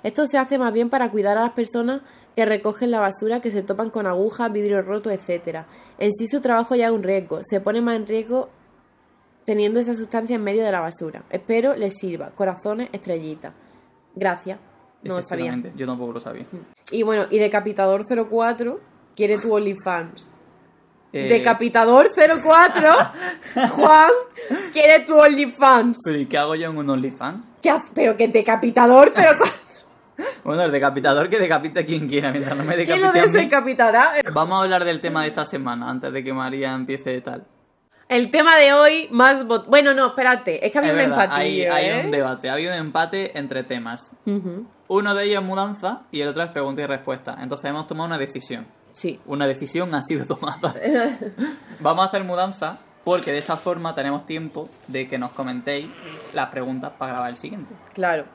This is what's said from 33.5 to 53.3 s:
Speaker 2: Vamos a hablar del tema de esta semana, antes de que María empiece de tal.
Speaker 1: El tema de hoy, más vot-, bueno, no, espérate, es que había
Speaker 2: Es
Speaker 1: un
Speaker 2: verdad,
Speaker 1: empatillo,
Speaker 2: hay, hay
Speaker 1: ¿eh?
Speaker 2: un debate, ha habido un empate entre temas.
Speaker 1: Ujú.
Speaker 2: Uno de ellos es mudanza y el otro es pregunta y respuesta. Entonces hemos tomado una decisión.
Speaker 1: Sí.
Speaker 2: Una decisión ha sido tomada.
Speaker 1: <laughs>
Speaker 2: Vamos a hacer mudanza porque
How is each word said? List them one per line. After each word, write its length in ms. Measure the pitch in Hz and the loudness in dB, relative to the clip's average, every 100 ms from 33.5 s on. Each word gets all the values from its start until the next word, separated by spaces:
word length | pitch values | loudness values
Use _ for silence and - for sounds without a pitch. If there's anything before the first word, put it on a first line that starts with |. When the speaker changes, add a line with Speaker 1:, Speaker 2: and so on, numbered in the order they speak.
| 277 247 254 233 226 302 294 247 | 0 0 2 4 6 4 2 -2
Speaker 2:
Vamos 260 | 151 165 190 | -2 0 0
a 40 | |
hablar 200 | 190 185 | 0 0
del 160 | 175 160 | 0 -4
tema 220 | 175 160 | -4 -4
de 60 | 151 | -4
esta 160 | 156 | -6
semana, 440 | 147 143 127 120 120 | -8 -6 -8 -8 -8
antes 240 | 127 139 | -8 -8
de 120 | 131 | -8
que 80 | 131 | -8
María 400 | 131 131 135 135 | -6 -6 -6 -6
empiece 360 | 131 127 135 135 | -6 -6 -8 -6
de 100 | 127 | -8
tal. 240 | 131 123 - _ _ _ _ _ _ | -8 -14 -16 _ _ _ _ _ _
Speaker 1:
El 240 | 247 247 | -2 2
tema 240 | 294 311 320 | 4 6 8
de 160 | 285 | 8
hoy, 340 | 285 294 311 311 | 8 6 4 -2
más 320 | 233 262 269 233 | 6 6 6 0
vot-, 220 | 226 226 | -4 4
bueno, 260 | 277 277 | 4 6
no, 120 | 269 254 | 2 0
espérate, 580 | 254 254 302 220 160 208 | 0 0 0 -2 -4 -2
es 60 | |
que 60 | 285 | 0
había 120 | 311 | 0
Speaker 2:
Es 40 | 302 | 2
Speaker 1:
un 60 | - | 2
Speaker 2:
verdad, 140 | - 139 | 2 0
Speaker 1:
empatillo, 460 | 143 151 151 175 | 0 -2 -2 0
Speaker 2:
hay, 120 | 160 | 0
hay 160 | 151 233 | 0 -2
Speaker 1:
¿eh? 20 | |
Speaker 2:
un 60 | - | -2
debate, 400 | 143 131 127 131 | -2 -2 -4 -6
ha 40 | |
habido 180 | 143 170 | -4 -4
un 80 | 175 | -6
empate 580 | 156 160 165 196 190 151 | -4 -4 -2 -4 -6 -8
entre 240 | 139 131 | -8 -8
temas. 480 | 127 123 113 120 - - - | -6 -8 -8 -14 -16 -12 -6
Speaker 1:
Ujú. 400 | 202 180 175 240 _ _ | -6 -6 -12 -16 _ _
Speaker 2:
Uno 260 | 196 208 | -2 0
de 100 | 202 | -2
ellos 160 | 202 202 | 0 -2
es 60 | 185 | -2
mudanza 540 | 190 202 202 180 247 - | -4 -6 -6 -8 -8 -10
y 100 | 151 | -6
el 60 | 143 | -4
otro 140 | 147 | -4
es 80 | 170 | -6
pregunta 320 | 151 139 135 | -4 -6 -6
y 40 | 143 | -6
respuesta. 500 | 135 135 131 - 131 | -6 -6 -10 -10 -12
Entonces 300 | 127 139 139 | -10 -8 -8
hemos 160 | 147 160 | -8 -10
tomado 220 | 156 170 | -8 -8
una 100 | 160 | -6
decisión. 480 | 139 131 - 117 113 _ _ | -8 -10 -12 -14 -14 _ _
Speaker 1:
Sí. 260 | - 175 135 | -10 -10 -10
Speaker 2:
Una 220 | - 143 139 | -10 -4 -2
decisión 480 | 135 143 165 180 | -4 -6 -6 -4
ha 80 | 147 | -6
sido 220 | - 151 | -4 -6
tomada. 500 | 127 139 147 - 160 - 240 269 233 233 208 | -4 -8 -8 -6 -6 -4 -2 -2 -2 -6 -12
Speaker 1:
<laughs> 520 | - 294 294 - - | -8 -8 -8 -20 -4
Speaker 2:
Vamos 240 | 151 170 | -2 0
a 40 | 190 | 0
hacer 160 | 202 | -2
mudanza 540 | 185 175 190 190 160 - _ _ | -6 -4 -4 -6 -10 -10 _ _
porque 260 | 170 180 160 | -2 -2 -2